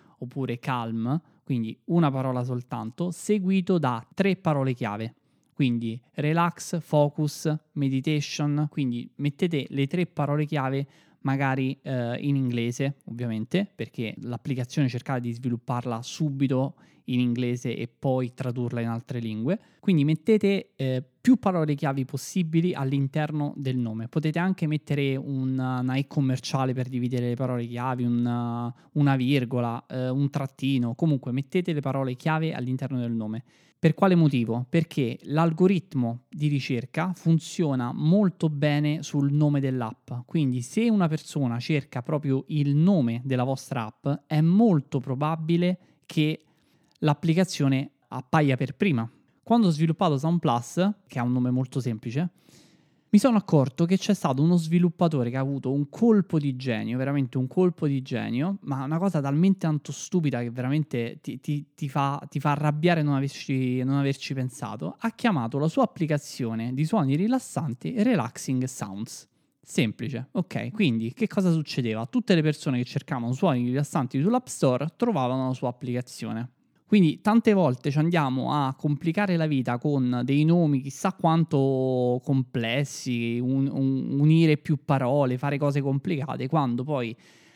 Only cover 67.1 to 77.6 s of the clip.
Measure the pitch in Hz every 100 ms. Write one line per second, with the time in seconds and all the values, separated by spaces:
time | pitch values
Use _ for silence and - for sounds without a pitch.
67.1 | 147 208 254 - - 160 127 160 247 226
68.1 | 202 117 - - 127 127 - 101 98 110
69.1 | - - _ _ _ - - 113 - 113
70.1 | 117 127 - - 113 113 214 180 113 113
71.1 | - 214 - 185 160 147 - 117 110 117
72.1 | 254 - 175 151 147 156 123 120 143 -
73.1 | 131 117 127 185 127 120 131 147 165 123
74.1 | 135 170 247 - - 139 123 156 - 240
75.1 | 170 127 131 131 127 127 120 123 123 120
76.1 | - 113 110 123 - _ _ _ 208 165
77.1 | - 208 226 220 196